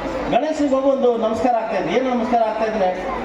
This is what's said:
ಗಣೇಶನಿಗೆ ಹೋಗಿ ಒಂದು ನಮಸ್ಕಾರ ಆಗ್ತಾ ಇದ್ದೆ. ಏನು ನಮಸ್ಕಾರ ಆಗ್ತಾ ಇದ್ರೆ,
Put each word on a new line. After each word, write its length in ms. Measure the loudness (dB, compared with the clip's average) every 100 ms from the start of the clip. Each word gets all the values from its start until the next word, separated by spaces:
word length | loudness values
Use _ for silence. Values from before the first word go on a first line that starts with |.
| -6 -6 -2
ಗಣೇಶನಿಗೆ 440 | 0 0 0 0 2
ಹೋಗಿ 140 | 2
ಒಂದು 280 | 2 2 2
ನಮಸ್ಕಾರ 380 | 0 0 2 2
ಆಗ್ತಾ 220 | 0 -2
ಇದ್ದೆ. 200 | -2 0
ಏನು 120 | 0
ನಮಸ್ಕಾರ 340 | 0 2 2
ಆಗ್ತಾ 220 | 2 0 -2
ಇದ್ರೆ, 400 | 0 0 -2 -4 -6